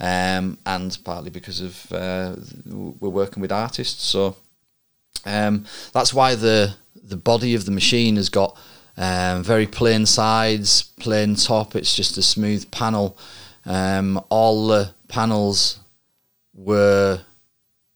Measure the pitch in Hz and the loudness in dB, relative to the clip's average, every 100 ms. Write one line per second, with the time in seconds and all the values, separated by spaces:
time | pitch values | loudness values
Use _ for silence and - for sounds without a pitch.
0 | 90 90 92 92 92 - - 92 92 - | -2 0 0 0 -4 -6 -6 -6 -6 -10
1 | - 85 87 87 98 90 90 - - 90 | -10 -12 -12 -16 -14 -12 -12 -14 -12 -8
2 | 92 92 92 92 - - - 98 87 - | -6 -6 -6 -10 -16 -20 -16 -14 -12 -10
3 | 101 95 98 101 95 98 117 - 120 - | -6 -2 -4 -4 -4 -4 -4 -6 -8 -6
4 | - 98 98 - _ _ _ _ _ _ | -4 0 -2 -4 _ _ _ _ _ _
5 | _ - 101 104 107 104 104 - - 127 | _ -14 -4 0 0 0 -4 -18 -6 -2
6 | 120 131 131 120 113 110 101 - _ - | 0 4 4 4 4 4 2 -2 _ -20
7 | 98 92 120 117 123 117 95 98 - 120 | -14 -4 2 2 2 0 0 0 2 2
8 | 117 104 92 98 98 - - - _ - | 4 2 2 0 0 -2 -20 -20 _ -6
9 | 92 90 90 90 92 113 107 - 117 110 | -2 0 -2 -2 0 2 0 0 2 4
10 | 107 - 110 113 110 107 101 - - - | 4 2 4 2 2 0 2 0 0 -8
11 | 113 107 107 101 - 110 104 107 - - | -2 0 2 0 2 0 0 -4 -2 -2
12 | 92 - - - 104 101 - - 113 107 | -2 0 0 0 0 -2 -4 -4 0 0
13 | 98 - - - - - 92 92 95 95 | -2 -4 -20 -20 -20 -16 -6 -2 0 0
14 | 98 95 - 110 113 110 110 107 98 - | 0 -2 0 2 4 4 2 2 0 -8
15 | - 120 113 107 101 95 - - _ _ | -8 -2 0 2 0 2 0 -4 _ _
16 | _ _ _ _ _ 98 95 104 101 98 | _ _ _ _ _ -10 0 4 6 4
17 | 98 92 - _ _ _ _ _ _ | 2 0 -8 _ _ _ _ _ _